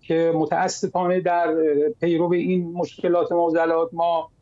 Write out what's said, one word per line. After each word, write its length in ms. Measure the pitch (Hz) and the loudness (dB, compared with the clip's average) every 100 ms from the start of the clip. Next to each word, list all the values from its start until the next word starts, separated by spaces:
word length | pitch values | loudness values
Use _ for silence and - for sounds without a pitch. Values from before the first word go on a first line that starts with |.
که 300 | - 165 165 | -2 0 2
متاسفانه 840 | 165 151 165 185 - 185 175 180 180 | 0 0 0 -2 -4 -4 -2 0 0
در 340 | 180 175 165 160 160 147 151 151 | 0 0 0 0 2 2 0 0
پیرو 320 | 170 165 175 | 0 0 2
این 400 | 175 175 185 170 | 0 0 -2 -2
مشکلات 600 | 175 165 - 180 175 160 | -6 -8 -4 0 0 2
معضلات 580 | 170 170 165 165 165 165 | 0 2 2 2 0 0
ما 380 | 170 170 165 165 _ | -2 0 0 -4 _